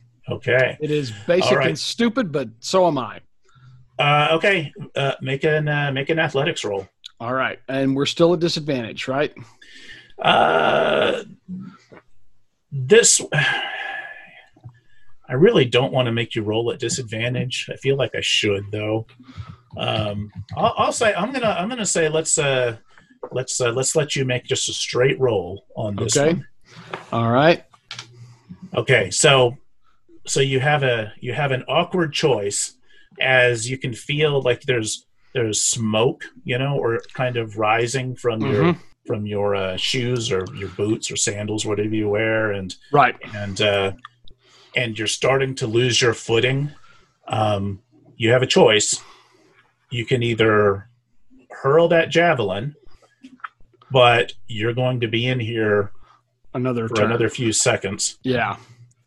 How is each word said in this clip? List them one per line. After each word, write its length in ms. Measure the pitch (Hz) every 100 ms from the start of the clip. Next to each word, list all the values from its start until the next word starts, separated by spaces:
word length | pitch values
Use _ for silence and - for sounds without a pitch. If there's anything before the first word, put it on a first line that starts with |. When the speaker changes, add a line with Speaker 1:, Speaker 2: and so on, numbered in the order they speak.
| _ _ -
Speaker 1:
Okay. 460 | 110 120 123 127 123
Speaker 2:
It 100 | 151
is 220 | 151 131 104 -
basic 260 | 175 -
Speaker 1:
All 60 | -
right. 100 | 135
Speaker 2:
and 100 | 156
stupid, 520 | - - 233 240 190
but 180 | 143 120 -
so 260 | - 185 175
am 120 | 143
I. 220 | 110 90 - _ _ - - - - -
Speaker 1:
Uh, 280 | 143 147 151
okay, 400 | 160 208 190 143 - - -
uh, 160 | 139 -
make 240 | 131 139
an, 240 | 160 156 151
uh, 240 | 147 143
make 160 | 135 139
an 100 | 160
athletics 460 | 160 135 139 -
roll. 240 | 104 98 98 _ - -
Speaker 2:
All 140 | 120
right, 240 | 131 120 - -
and 260 | 135 135
we're 120 | 135 135
still 260 | - 170
at 80 | 175
disadvantage, 680 | 170 170 151 131 110 - -
right? 260 | 135 151 - - _ - - - - - -
Speaker 1:
Uh, 1040 | - - - 80 - - - 73 - - - - - - - - _ - _ - - - _ _ -
this, 480 | 139 127 226 - - -
<sighs> 60 | - - - - - - - - - - - - _ - - _ - - - -
I 60 |
really 300 | 131 202 208
don't 280 | 123 120 131
wanna 200 | 135 123
make 220 | 117 117
you 80 | 113
roll 300 | 104 107 117
at 80 | -
disadvantage. 880 | 120 127 113 110 120 123 123 - -
I 40 | -
feel 200 | 135 135
like 180 | 123
I 60 | -
should, 500 | - - 107 98 101
though. 340 | 107 107 110 - - - - - - _ -
Um, 540 | 117 113 104 104 104 - - -
I'll, 180 | 214 -
I'll 140 | 254
say, 220 | - 220
I'm 180 | 180 214
gonna, 220 | 269 226 170
I'm 100 | 190
gonna 180 | 254 190
say 220 | 180 156
let's, 280 | 156 160 -
uh, 380 | 143 131 120 113 _ - - _ -
let's, 300 | 127 - -
uh, 100 | 120
let's 240 | 120 123
let 220 | 160 147 143
you 80 |
make 200 | 127 123
just 240 | - 131 -
a 40 |
straight 480 | 113 - 123 135 -
roll 460 | 127 104 87 98 - -
on 180 | 107 101
this 200 | 113 143
Speaker 2:
Okay. 180 | 147
Speaker 1:
one. 120 | 185 - - - - - - -
Speaker 2:
All 180 | 117 117
right. 340 | 123 160 165 - _ - - - - - - - - -
Speaker 1:
Okay, 360 | - - 120 95
so, 460 | - 156 135 120 123 - - - _ _ - -
so 140 | 147
you 180 | 139 131
have 220 | 143 147
a, 300 | 135 117 107 -
you 120 | 123
have 180 | 120 143
an 120 | 127 -
awkward 440 | 147 175 185 160
choice, 600 | - 156 110 101 - - - - - - -
as 480 | 131 131 123 117 117
you 80 | 131
can 160 | 131
feel 480 | 113 - 147 151 139
like 200 | 131 117
there's, 440 | 135 123 107 - _ _ _
there's 280 | 135 113 104
smoke, 600 | - 120 110 107 123 - - -
you 140 | - 123
know, 180 | 139 139
or 220 | 117 117 -
kind 220 | - 127 117
of 220 | 110 104
rising 580 | 107 113 120 131 127 127
from 240 | 123 110
your, 220 | 110 104 165
Speaker 2:
Mm-hmm. 80 | 156 - _ -
Speaker 1:
from 200 | 110 104
your, 280 | 101 101
uh, 220 | 101 95 92
shoes 560 | - 131 120 123 110
or 120 | 95 92
your 140 | - 82
boots 400 | 90 104 113 -
or 60 | -
sandals, 480 | - 104 104 107 107
whatever 280 | 104 107
you 140 | 107 104
wear, 440 | 104 110 110 110
and 220 | 98 92 - -
Speaker 2:
Right. 240 | 143 127 - -
Speaker 1:
and, 260 | 104 101 95
uh, 320 | 104 101 98 - - _ - - _ _ _ -
and 200 | 120 110
you're 100 | 104
starting 480 | - 131 135 135 131
to 100 | 120
lose 340 | 117 123 110
your 140 | 120
footing. 560 | 110 - 113 123 135 147 - - - _ _ -
Um, 540 | 107 107 101 101 95 _ _ _ -
you 140 | 113
have 120 | 127
a 40 | 127
choice. 540 | 190 135 107 - - - - _ _ _ _ _ _ -
You 160 | 120 110
can 160 | 127
either 640 | 117 113 110 107 104 98 - _ _ _ - - -
hurl 380 | - 135 156 170
that 220 | 165 151
javelin, 680 | 165 170 139 101 98 139 - - - _ _ - - - _ - _ -
but 420 | 131 120 120 - - -
you're 280 | 107 113
going 260 | 120 127 123
to 80 | 113
be 180 | 113 123
in 140 | 127
here 500 | 110 113 110 104 101 - - _ _ _ -
Speaker 2:
Another 340 | 131 127 120 113
Speaker 1:
for 80 | 110
Speaker 2:
turn. 100 | 107
Speaker 1:
another 220 | 117 113
few 240 | - 117
seconds. 680 | 104 123 107 95 104 - -
Speaker 2:
Yeah. 340 | 127 123 107 98 - - - _